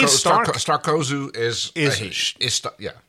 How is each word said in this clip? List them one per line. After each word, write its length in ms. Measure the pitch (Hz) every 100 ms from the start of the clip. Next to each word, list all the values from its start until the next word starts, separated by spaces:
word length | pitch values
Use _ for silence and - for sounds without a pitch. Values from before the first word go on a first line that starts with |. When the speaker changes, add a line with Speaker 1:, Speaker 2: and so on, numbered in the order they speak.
Speaker 1:
is 160 | 269 -
Stark. 280 | 180 190 214
Speaker 2:
Starko-, 340 | - - 151
Starkozu 540 | - 151 135 143 139 113
is 360 | 117 113 - 170
Speaker 1:
Is 240 | 147 101
Speaker 2:
a 40 | 101
he. 40 |
Speaker 1:
sh- 240 | - - -
Speaker 2:
Is 140 | - -
Star-, 180 | - -
yeah. 120 | 95 -